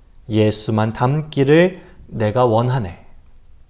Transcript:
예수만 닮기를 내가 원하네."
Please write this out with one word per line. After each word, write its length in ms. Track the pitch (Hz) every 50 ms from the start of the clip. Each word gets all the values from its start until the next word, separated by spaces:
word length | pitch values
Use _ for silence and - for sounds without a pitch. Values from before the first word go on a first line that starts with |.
| - - - - - -
예수만 640 | 107 107 107 107 104 - - - 107 107 107 113 110
닮기를 920 | - 131 127 143 156 151 - - 139 135 135 151 165 180 185 185 - - - - - -
내가 380 | - - - 110 107 104 123 123
원하네." 600 | 120 107 113 120 123 127 135 104 87 82 - - - - - - - - - - - - - -